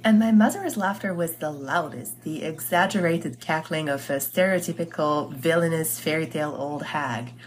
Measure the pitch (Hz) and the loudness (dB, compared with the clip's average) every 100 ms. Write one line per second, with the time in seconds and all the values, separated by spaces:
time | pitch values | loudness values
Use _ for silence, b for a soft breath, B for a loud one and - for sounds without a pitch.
0 | 220 214 226 214 233 392 370 220 190 202 | 6 6 8 8 6 2 -4 -2 -2 -2
1 | 196 175 165 - 156 143 135 165 151 - | -4 -2 -4 -4 -8 -6 -2 -2 -2 -8
2 | - - - 156 160 156 - 175 190 196 | -12 -10 -8 -6 -6 -8 0 2 2 2
3 | 170 165 165 123 - 160 - 156 151 139 | 2 0 -2 -8 -4 -4 -2 -4 -2 -4
4 | - 139 - - 185 185 180 165 165 - | -2 -4 -2 2 2 2 -2 -6 -6 -2
5 | 151 147 143 143 165 165 170 165 160 - | 0 0 -2 -2 2 2 2 0 -2 -4
6 | 160 156 156 156 151 143 143 147 - 151 | -2 -2 -2 -4 -4 -4 -6 -6 -6 -4
7 | 139 117 120 - | -4 -4 -8 -14